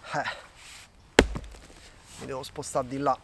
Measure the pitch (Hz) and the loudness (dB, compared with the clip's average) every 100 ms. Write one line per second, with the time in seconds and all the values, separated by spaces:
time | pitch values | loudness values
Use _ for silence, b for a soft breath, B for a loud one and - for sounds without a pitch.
0 | - 147 - B B B B B - - | -4 -4 -4 B B B B B -20 -20
1 | - - - - - - - - - - | 6 6 6 -2 -8 -16 -18 -20 -20 -20
2 | - - 127 131 139 - 143 147 127 135 | -18 -12 -8 -8 -8 -8 0 0 0 2
3 | 143 127 | 2 2